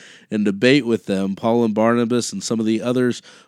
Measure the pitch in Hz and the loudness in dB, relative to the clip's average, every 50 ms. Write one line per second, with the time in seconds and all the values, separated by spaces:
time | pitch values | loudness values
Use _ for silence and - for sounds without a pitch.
0 | - - - - - - 110 110 104 104 98 101 117 127 139 147 117 117 113 101 | -20 -20 -20 -20 -12 -6 -4 -2 0 0 0 2 4 4 4 4 4 0 -2 -2
1 | - - 101 95 98 98 98 - - 117 113 120 120 113 104 107 110 117 120 120 | -2 -2 -4 -2 -2 -4 -4 -2 -2 0 2 2 2 0 0 2 2 2 2 2
2 | 120 113 123 120 113 - - 98 - - 120 110 113 110 110 107 113 123 127 127 | 0 0 -2 -2 -2 -4 -8 -8 -6 -4 -4 -2 -2 -2 -2 -2 -2 -2 -2 0
3 | 127 123 113 - - - - - - | 0 0 -2 -4 -10 -20 -20 -20 -20